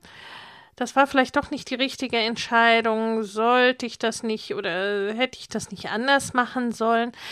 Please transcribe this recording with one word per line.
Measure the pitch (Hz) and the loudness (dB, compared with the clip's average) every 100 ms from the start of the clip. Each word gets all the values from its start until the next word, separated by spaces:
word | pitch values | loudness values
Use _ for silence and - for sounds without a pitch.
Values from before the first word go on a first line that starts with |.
| - - - - - - - - | -12 -20 -18 -18 -20 -20 -14 -8
das | 247 | 0
war | 269 277 | 2 4
vielleicht | 269 254 294 | 2 2 0
doch | 285 | -2
nicht | 269 - | -6 -6
die | |
richtige | 233 269 - 254 233 | -4 -4 -4 -4 0
Entscheidung, | 220 226 - 233 233 226 226 220 226 226 | 0 -2 0 4 6 6 4 0 0 -2
sollte | 208 214 226 247 247 247 240 | -2 0 4 6 4 2 -6
ich | - | -4
das | 226 - | -4 -2
nicht | 226 214 - | -4 -4 -4
oder | 202 202 175 196 202 196 | -6 -4 -2 -2 -2 -2
hätte | 220 262 - | -2 -2 -4
ich | - | -8
das | 220 - | -8 -8
nicht | 196 - | -10 -6
anders | 214 262 277 269 | -2 2 2 2
machen | 254 240 254 240 | -2 0 -2 -4
sollen?“ | - 226 233 240 - - | 0 2 2 0 -6 -12